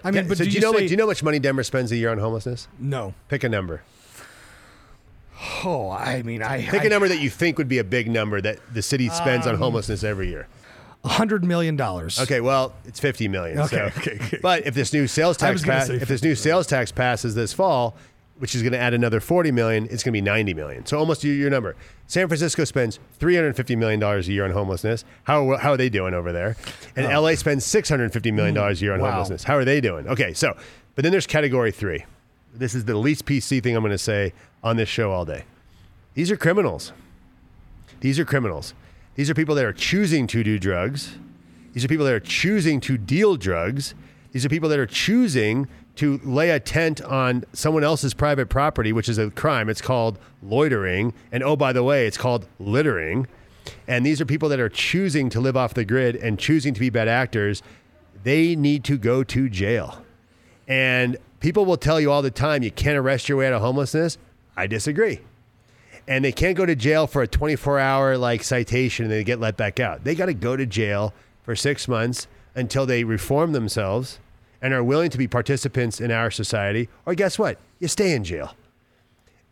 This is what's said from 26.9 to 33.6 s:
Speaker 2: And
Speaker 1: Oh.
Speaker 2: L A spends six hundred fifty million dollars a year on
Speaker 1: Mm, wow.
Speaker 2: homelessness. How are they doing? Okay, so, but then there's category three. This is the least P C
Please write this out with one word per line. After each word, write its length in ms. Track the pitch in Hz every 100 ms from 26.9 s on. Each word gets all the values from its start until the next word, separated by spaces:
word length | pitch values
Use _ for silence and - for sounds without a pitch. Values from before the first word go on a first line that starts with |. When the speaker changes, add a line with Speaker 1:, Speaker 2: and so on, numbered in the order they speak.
| -
Speaker 2:
And 100 | 135
Speaker 1:
Oh. 40 |
Speaker 2:
L 180 | 143 160
A 60 | 160
spends 280 | 156 139
six 240 | - 214 -
hundred 240 | 139 113
fifty 180 | 117 113
million 240 | 107 170
dollars 280 | 147 101 87
a 20 |
year 80 | 101
on 60 | 95
Speaker 1:
Mm, 40 |
wow. 60 | 98
Speaker 2:
homelessness. 320 | 110 98 95
How 120 | - 143
are 80 |
they 160 | 127 143
doing? 260 | 113 80 73
Okay, 280 | 120 120
so, 200 | - 139 - - - _ -
but 60 |
then 100 | 160
there's 140 | 190 -
category 440 | 151 147 127 113
three. 320 | - 101 76 - - _ _ _
This 200 | 117 123
is 100 | 123
the 120 | 110 107
least 280 | 131 151
P 160 | - 139
C 200 | - 131